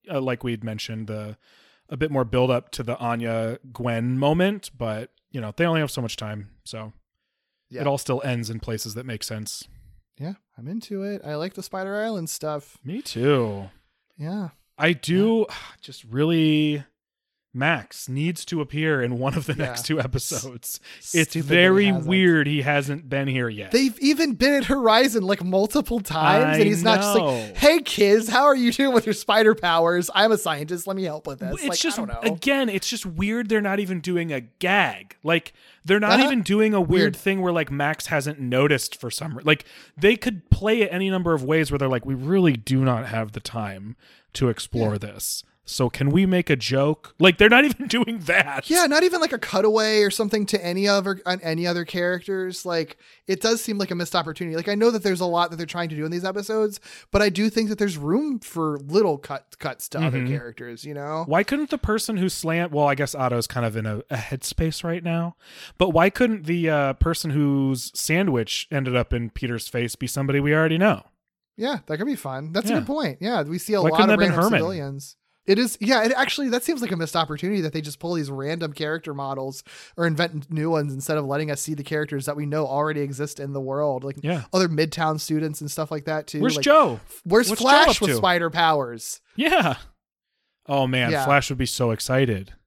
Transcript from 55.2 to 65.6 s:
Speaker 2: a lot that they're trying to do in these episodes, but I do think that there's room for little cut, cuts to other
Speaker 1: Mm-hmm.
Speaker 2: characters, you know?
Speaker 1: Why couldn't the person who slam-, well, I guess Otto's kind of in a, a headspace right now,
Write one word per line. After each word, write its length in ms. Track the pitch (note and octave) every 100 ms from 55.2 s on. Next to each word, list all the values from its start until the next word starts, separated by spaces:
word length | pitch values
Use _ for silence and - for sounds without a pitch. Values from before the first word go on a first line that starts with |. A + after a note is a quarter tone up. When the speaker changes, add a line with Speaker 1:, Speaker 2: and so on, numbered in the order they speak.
Speaker 2:
a 40 | F3+
lot 240 | E3+ F3
that 60 | E3
they're 80 | E3
trying 200 | F3 E3+
to 60 | D3+
do 80 |
in 80 | D#3
these 140 | F3 F#3+
episodes, 540 | G3 G3+ A3 G#3+ G3+ - - -
but 100 | G3
I 80 | G#3
do 200 | F3+ G#3+
think 200 | A3+ G#3+
that 80 | G#3
there's 200 | G#3 D#3+
room 420 | C#3+ G#3+ D4+ B3
for 400 | - E3+ D#3 C#3+
little 380 | C#3 F#3 G3+ C#3+
cut, 380 | - C#3 _ -
cuts 280 | - B2+ -
to 100 | -
other 160 | D#3 C3
Speaker 1:
Mm-hmm. 100 | B2+ C#3
Speaker 2:
characters, 480 | A#2+ A2 A#2+ A#2
you 100 | D3 C#3+
know? 280 | C#3+ D#3+ E3
Speaker 1:
Why 160 | E3
couldn't 260 | G#3 C#4+ D4+
the 80 | D4
person 400 | - G#3+ - G#3+
who 100 | F#3
slam-, 440 | - D#3+ E3 F3
well, 160 | D3 C#3+
I 80 | C#3
guess 180 | C#3 C#3+
Otto's 320 | B2+ A#2+ -
kind 180 | B2+ A#2
of 120 | A2
in 80 | A2
a, 140 | G#2 -
a 80 | B2+
headspace 640 | - C3+ - - D#3+ -
right 200 | E3+ F3
now, 320 | E3+ E3 E3+ - - -